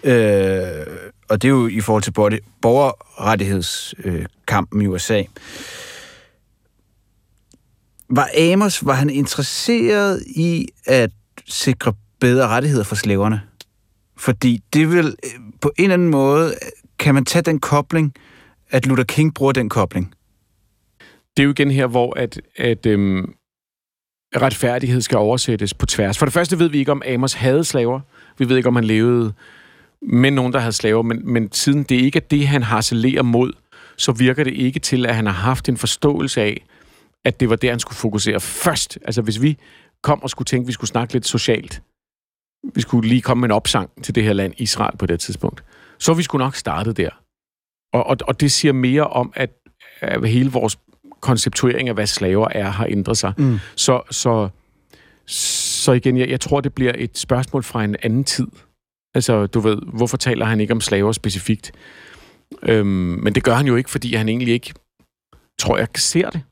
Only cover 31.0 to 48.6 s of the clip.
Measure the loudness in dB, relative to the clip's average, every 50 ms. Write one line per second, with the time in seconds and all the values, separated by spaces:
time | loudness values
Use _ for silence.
31 | 2 0 -4 -4 -4 -2 0 0 -2 -2 -4 -2 0 2 2 2 2 0 2 2
32 | 2 2 2 0 0 _ 0 2 2 2 2 0 0 0 0 0 0 0 0 2
33 | 2 2 2 2 2 2 2 2 2 0 -2 _ _ _ -20 -20 -20 -20 -8 -4
34 | -2 -2 2 2 2 2 2 2 -2 -2 -2 -2 -2 -2 -2 -2 -4 -2 0 0
35 | 0 0 0 0 0 -2 -2 -2 -2 -2 -2 0 -2 -4 -2 -2 -2 -4 -4 0
36 | 0 0 0 0 -2 -2 -2 0 -2 -2 -2 -6 _ _ _ _ _ _ _ _
37 | _ _ _ _ _ -4 0 0 0 0 2 2 2 -2 -2 -2 -6 -8 -8 -6
38 | -4 -2 -2 -2 -2 0 -2 -2 -4 -6 -8 -2 -2 0 0 0 -6 -8 -10 -12
39 | -10 -4 -4 -2 -2 -2 -2 0 0 0 0 -2 _ -20 -20 -20 _ _ _ _
40 | 0 0 0 0 -2 -10 -8 -6 -6 -2 -2 -2 -2 -4 -8 -8 -8 -4 -2 -2
41 | -2 0 -4 -4 -4 -2 -4 -2 0 0 0 -2 -2 -10 -16 -16 _ _ _ _
42 | _ _ _ _ _ _ _ _ _ _ _ _ -16 -6 -6 -6 -4 0 0 0
43 | 2 2 2 2 2 0 0 2 2 2 2 2 0 0 -2 -2 -4 -4 _ -16
44 | -10 -2 -2 0 2 2 2 0 0 -4 -4 -6 -4 -4 -2 -2 -2 -4 -2 -4
45 | -2 -2 -2 -4 -4 -8 -8 -4 -4 -6 -6 -8 -20 _ _ -20 -20 -20 -14 _
46 | 0 2 2 2 0 -2 -2 -2 -2 -2 -4 -6 -8 -6 -4 -4 -4 -4 -2 -2
47 | -2 -4 -4 _ _ _ _ _ _ _ _ _ _ _ _ _ _ _ 0 0
48 | 2 2 -2 -2 -2 -6 -2 0 2 2 2 2